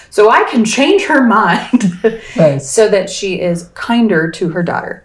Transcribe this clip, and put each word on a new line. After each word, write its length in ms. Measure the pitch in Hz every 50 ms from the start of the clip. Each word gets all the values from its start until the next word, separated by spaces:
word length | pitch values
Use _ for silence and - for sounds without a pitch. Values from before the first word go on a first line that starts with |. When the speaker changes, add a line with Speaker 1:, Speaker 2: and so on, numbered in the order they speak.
| - _
Speaker 1:
"So 200 | - 214 208 220
I 140 | 247 339 427
can 180 | - - 240 214
change 380 | 220 - 247 277 311 403 403 -
her 160 | - 311 277
mind 640 | 254 233 196 202 - 170 170 - - - - 240 202 185 175 - -
<laughs> 320 | 220 220 - - - -
Speaker 2:
Nice. 340 | - 165 147 139 135 - -
Speaker 1:
so 160 | - 226 214 208
that 200 | 202 190 185 -
she 300 | - - 202 196 180 -
is 280 | - 175 170 170 - - _
kinder 580 | - - - 233 240 233 214 185 160 160 165
to 180 | 165 - 185 175
her 140 | 156 165 170
daughter 400 | - - - - - - -